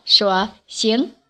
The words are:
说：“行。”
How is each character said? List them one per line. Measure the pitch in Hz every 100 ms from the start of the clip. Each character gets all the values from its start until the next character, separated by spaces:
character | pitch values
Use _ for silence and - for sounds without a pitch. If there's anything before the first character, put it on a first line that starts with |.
| -
说 | - 202 185 214 - _
：“行。” | - 220 226 320 - _